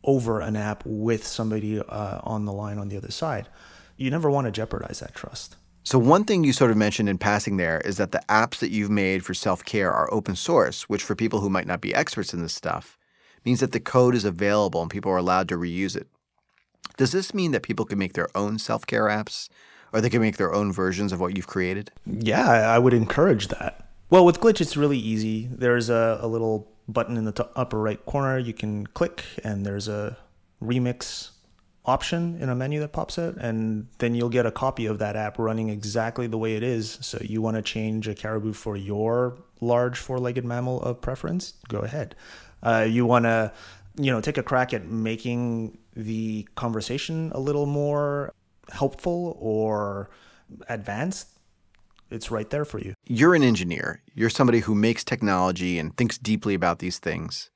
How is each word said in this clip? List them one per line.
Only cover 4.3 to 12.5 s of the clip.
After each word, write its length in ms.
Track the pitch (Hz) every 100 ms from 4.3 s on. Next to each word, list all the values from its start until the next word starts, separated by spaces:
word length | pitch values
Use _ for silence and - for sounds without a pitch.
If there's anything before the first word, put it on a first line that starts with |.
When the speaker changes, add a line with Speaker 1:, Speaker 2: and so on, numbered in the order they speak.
| 139 127
Speaker 1:
to 60 |
jeopardize 480 | 104 110 - - -
that 160 | - -
trust. 400 | - - - - _ _ -
Speaker 2:
So 140 | 135
one 240 | 120 175
thing 220 | 214 196 147
you 80 |
sort 180 | 131 127
of 60 | 107
mentioned 320 | 107 - 104
in 80 | 92
passing 400 | 104 104 - 98
there 240 | 85 80
is 160 | - 98
that 160 | 95
the 80 | - -
apps 300 | 107 120 -
that 120 | 110
you've 180 | 107 104
made 360 | 104 95 95 90
for 80 |
self-care 580 | 92 107 92 - 107 92
are 220 | 57 76
open 220 | 110 98 92
source, 480 | - 165 82 -
which 200 | - 101
for 100 | -
people 280 | 101 113 107
who 80 | 101
might 180 | 95 90
not 140 | 90
be 120 | 98
experts 400 | 98 156 - 90
in 80 | 87
this 120 | 82